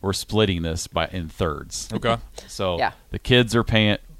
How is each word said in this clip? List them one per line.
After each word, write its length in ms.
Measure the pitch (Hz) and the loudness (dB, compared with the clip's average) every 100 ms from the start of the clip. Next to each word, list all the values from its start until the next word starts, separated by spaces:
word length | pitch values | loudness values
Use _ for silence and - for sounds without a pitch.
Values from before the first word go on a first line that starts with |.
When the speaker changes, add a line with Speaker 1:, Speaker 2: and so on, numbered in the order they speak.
Speaker 1:
we're 120 | 98 | -2
splitting 500 | 98 - 104 107 85 | -4 -2 2 2 2
this 240 | 82 82 - | -2 -4 -4
by, 220 | 82 82 | -4 -4
in 200 | 92 80 | -6 -8
thirds. 600 | - 87 71 73 - - | -4 -4 -4 -8 -12 -8
Speaker 2:
Okay. 240 | 110 120 117 - - - | -4 -2 -2 -4 -18 -16
Speaker 1:
So 320 | - 95 85 | -4 -4 -2
Speaker 3:
Yeah. 140 | 80 - _ | -4 -6 _
Speaker 1:
the 80 | 95 | -10
kids 380 | - 123 117 117 | 4 4 6 2
are 80 | |
paying, 340 | 110 110 107 104 - | 2 4 4 2 -4